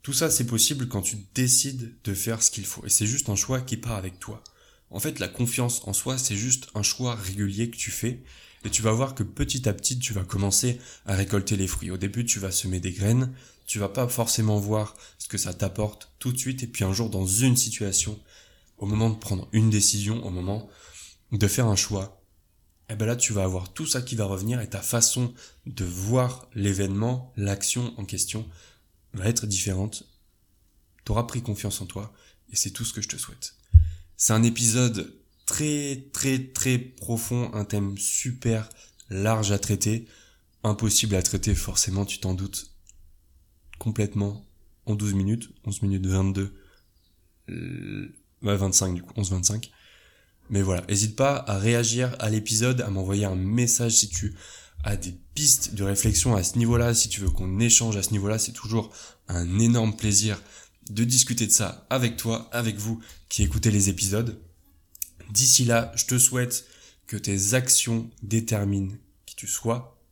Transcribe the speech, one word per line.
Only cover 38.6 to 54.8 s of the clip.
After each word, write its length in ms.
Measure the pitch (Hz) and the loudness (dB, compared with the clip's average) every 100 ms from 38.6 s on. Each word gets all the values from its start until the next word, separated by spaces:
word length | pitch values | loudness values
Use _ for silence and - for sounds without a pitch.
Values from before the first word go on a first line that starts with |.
| 110 - - _ - | -4 -16 -20 _ -8
large 440 | 95 104 110 101 | -2 2 2 2
à 60 | 101 | 0
traiter, 480 | - 101 104 113 117 - - _ _ _ | 0 0 0 -2 -6 -20 -20 _ _ _
impossible 520 | 110 104 110 - 110 | -2 0 2 2 2
à 80 | 95 | 2
traiter 320 | - 95 - | 2 0 0
forcément, 500 | 98 - 90 - 95 | 0 0 -2 0 -2
tu 140 | 98 - | -2 -4
t'en 160 | 92 | -4
doutes, 380 | 92 98 - - - - - - - _ - _ _ - - | -2 -4 -8 -12 -20 -20 -20 -20 -20 _ -20 _ _ -20 -6
complètement 680 | 113 110 101 101 101 104 - _ _ _ | -4 -2 -2 0 -2 -4 -16 _ _ _
en 100 | - | -4
douze 200 | 107 104 | -2 0
minutes, 360 | 98 98 117 - - | 2 2 -2 -4 -10
onze 180 | - 101 | -8 -2
minutes 240 | 101 98 95 | 0 0 2
vingt-deux, 480 | 95 95 98 98 - - _ _ _ _ _ _ _ - | 2 2 0 -4 -8 -20 _ _ _ _ _ _ _ -14
euh, 680 | - - - 50 50 - - _ _ | -10 -10 -10 -8 -10 -10 -14 _ _
ouais, 140 | 104 101 | -2 2
vingt-cinq 380 | 98 92 95 | 2 2 2
du 80 | 87 | -4
coup, 100 | - - | -6 -4
onze 140 | 92 | -2
vingt-cinq. 400 | 92 90 104 - _ - - - _ _ _ - | 0 0 -2 -8 _ -20 -20 -20 _ _ _ -4
Mais 120 | 98 | 0
voilà, 220 | 95 90 - | 2 0 0
hésite 280 | 101 110 107 | 0 0 2
pas 200 | 139 139 | 0 0
à 220 | - 101 | -2 0
réagir 560 | 107 120 113 117 127 120 | 2 2 2 0 -2 -2
à 100 | 110 | 0
l'épisode, 520 | 110 104 107 123 127 | 0 0 0 2 0
à 100 | 104 | -2
m'envoyer 340 | 95 95 101 | -2 0 0
un 120 | 101 92 | 0 0
message 600 | 95 117 120 - 117 110 | 0 2 2 2 4 2
si 100 | 107 | 2
tu 260 | - 104 - - - - - | -4 -6 -8 -18 -20 -20 -6